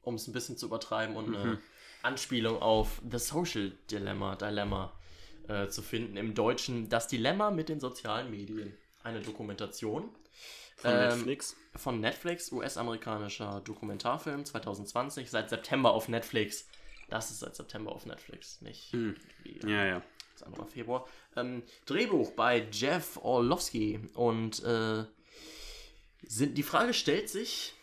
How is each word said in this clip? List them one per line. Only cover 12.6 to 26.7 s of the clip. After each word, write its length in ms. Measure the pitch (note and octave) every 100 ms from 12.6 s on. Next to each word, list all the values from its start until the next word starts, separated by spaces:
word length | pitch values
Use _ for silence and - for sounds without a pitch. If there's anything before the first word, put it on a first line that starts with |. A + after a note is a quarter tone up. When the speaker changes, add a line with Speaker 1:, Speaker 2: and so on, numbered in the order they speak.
| - - A#2+ A2+ - G#2+ G#2 - G#2 G2+
Speaker 1:
Dokumentarfilm, 800 | G2+ G#2+ G#2+ G2+ A#2+ C#3+ D#3+ C#3+
zweitausendzwanzig, 880 | C#3+ A2+ A2 G2+ G2+ A#2 C3+ C#3 B2+
seit 200 | A#2 G#2+
September 420 | A#2 - C3+ B2
auf 160 | G#2+ -
Netflix. 580 | A#2 - A#2+ G#2 - - - - - -
Das 200 | A2 -
ist 100 | -
seit 160 | - -
September 360 | - G#2 G#2+
auf 140 | - -
Netflix, 540 | - - - - -
nicht 320 | G#2+ - -
Speaker 2:
Hm. 240 | B2 A2+ E2 - -
Speaker 1:
wie, 160 | - -
äh, 100 | G#2
Speaker 2:
Ja, 140 | G#2 G2
ja. 160 | F2+ - - -
Speaker 1:
das 80 | -
andere 180 | - -
war 60 | G#2+
Februar. 380 | - A2+ B2+ - - - -
Ähm, 260 | B2 B2 - - -
Drehbuch 440 | D3 A#3 F3+ A#2
bei 360 | - A2+ A#2+ G#2+
Jeff 460 | G#2 C3 F3 D3+ -
Orlowski. 760 | - B2 A#2+ F3 - A#2 G#2+ G#2+ G#2+
Und, 480 | - A#2+ A2+ A2+ G#2+
äh, 420 | - A2+ A2 A2 A2 - - - - - - - - - - _
sind, 360 | - A2 C#3 B2+
die 40 |
Frage 300 | C#3+